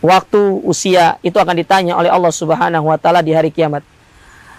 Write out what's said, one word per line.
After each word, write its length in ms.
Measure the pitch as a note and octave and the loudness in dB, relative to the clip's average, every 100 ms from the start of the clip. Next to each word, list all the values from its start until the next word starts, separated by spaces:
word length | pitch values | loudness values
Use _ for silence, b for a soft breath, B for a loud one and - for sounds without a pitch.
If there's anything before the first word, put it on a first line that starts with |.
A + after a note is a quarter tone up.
waktu, 560 | D#3+ F#3 F#3 G#3 G3+ F#3+ | 4 2 2 0 0 -2
usia 560 | - E3 G3 F3+ E3 - | -4 -4 0 2 2 0
itu 120 | F3+ F#3 | -4 -2
akan 200 | F3 F3 | 0 -2
ditanya 400 | E3 F#3+ F3+ F3 | 0 0 0 -2
oleh 160 | E3+ | 0
Allah 200 | F3+ F3 | 2 0
Subhanahu 600 | D#3 D#3+ D#3 F3 E3 D#3 | -2 -4 -2 0 -2 -2
wa 60 | D#3 | 0
taala 240 | - F3 | 2 0
di 80 | D#3+ | 2
hari 200 | D#3+ D#3+ | 0 0
kiamat. 320 | D3+ D#3+ D3 C#3+ _ _ B B B B | -2 -4 -4 -10 _ _ B B B B